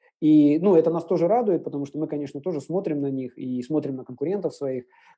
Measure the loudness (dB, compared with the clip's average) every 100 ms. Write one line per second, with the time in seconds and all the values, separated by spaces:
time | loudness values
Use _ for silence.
0 | _ _ 4 6 6 4 4 4 4 0
1 | -2 0 2 2 2 -2 -2 -6 -6 -6
2 | -6 -6 -8 -8 -6 -6 -4 -4 -2 -2
3 | -2 -4 -8 -10 -6 -6 -2 -4 -2 -6
4 | -12 -8 -4 -4 -4 -6 -6 -6 -10 _
5 | _